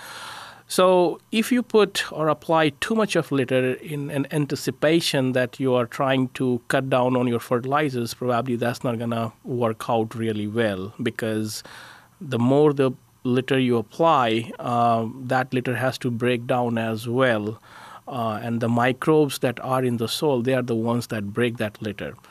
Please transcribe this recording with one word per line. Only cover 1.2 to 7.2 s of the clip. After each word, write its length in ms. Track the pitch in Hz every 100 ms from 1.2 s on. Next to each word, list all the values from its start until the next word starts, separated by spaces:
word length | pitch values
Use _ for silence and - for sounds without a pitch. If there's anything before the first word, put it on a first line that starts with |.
| -
if 220 | 214 220
you 100 | 247
put 480 | - 220 196 - -
or 180 | 147 156
apply 420 | 151 - 160 156 143
too 140 | -
much 220 | 220 208 170
of 140 | 143
litter 440 | 139 120 131 127
in 360 | 127 - 147 143
an 160 | 143 143
anticipation 1000 | 160 143 143 - 135 147 165 - 143 131
that 280 | 127 123 -
you 140 | 135
are 100 | 123
trying 440 | 113 - 135 131 127
to 300 | - 131 123 -
cut 200 | 139 135
down 280 | 131 123
on 120 | 127